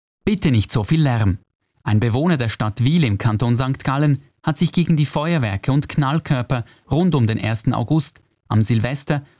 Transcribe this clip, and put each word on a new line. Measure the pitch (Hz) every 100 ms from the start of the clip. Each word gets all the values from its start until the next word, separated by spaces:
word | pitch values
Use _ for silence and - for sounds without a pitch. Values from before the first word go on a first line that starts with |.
| _ _
Bitte | - 117 170
nicht | 117 98
so | -
viel | 101 160
Lärm. | 147 117 104 87 _ _ _ _
Ein | - 107
Bewohner | 120 113 170 160
der | 117
Stadt | - 107 104
Wil | 120 170
im | 135 101
Kanton | 117 107 120
Sankt | 117 131 135
Gallen | 143 135 151 139 - _
hat | - 147
sich | 170
gegen | - 170 156
die | 143
Feuerwerke | 156 156 170 113 98 -
und | 139 -
Knallkörper | - 135 156 - 135 117 123 - _ -
rund | 143 185
um | 151 110
den | 110
ersten | 107 110 -
August, | 110 117 156 - - _ _ -
am | 107
Silvester | 107 113 120 143 - 147 143 _